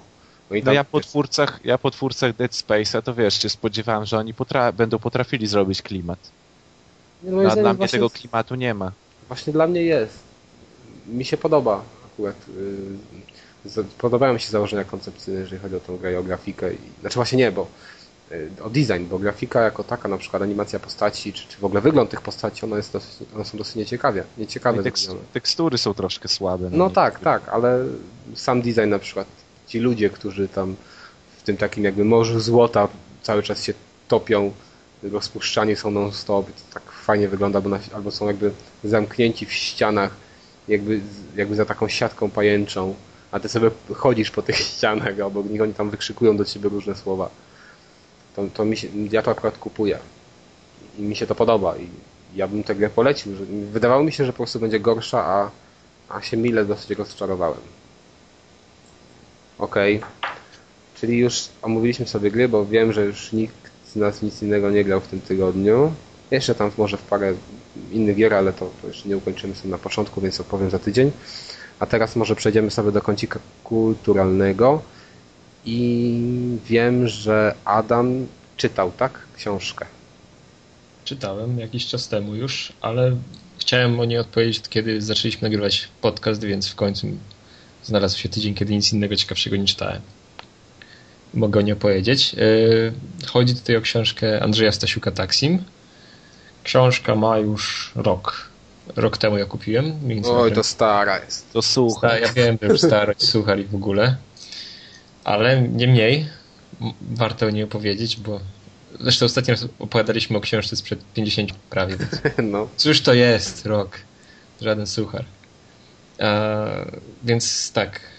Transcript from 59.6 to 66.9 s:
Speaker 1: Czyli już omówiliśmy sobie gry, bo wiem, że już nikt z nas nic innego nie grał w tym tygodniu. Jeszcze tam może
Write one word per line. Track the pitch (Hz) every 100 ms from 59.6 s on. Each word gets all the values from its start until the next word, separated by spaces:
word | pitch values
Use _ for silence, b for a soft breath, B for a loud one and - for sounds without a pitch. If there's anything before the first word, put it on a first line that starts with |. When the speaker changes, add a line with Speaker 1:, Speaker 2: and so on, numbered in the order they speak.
| 104 107 101 107 - - - - B B - _ _ -
Speaker 1:
Czyli | 113 120
już | 120 - - -
omówiliśmy | 113 113 117 123 120
sobie | 107 101
gry, | 110 123
bo | 110 101
wiem, | 110 113
że | 107 101
już | 104 -
nikt | 110 110 - - - -
z | 107
nas | 104 101
nic | 107 -
innego | 104 104 101
nie | 104
grał | 98 95
w | -
tym | 95
tygodniu. | - 95 92 92 101 117 151 156 - - -
Jeszcze | 131 127 117
tam | 104 101
może | 104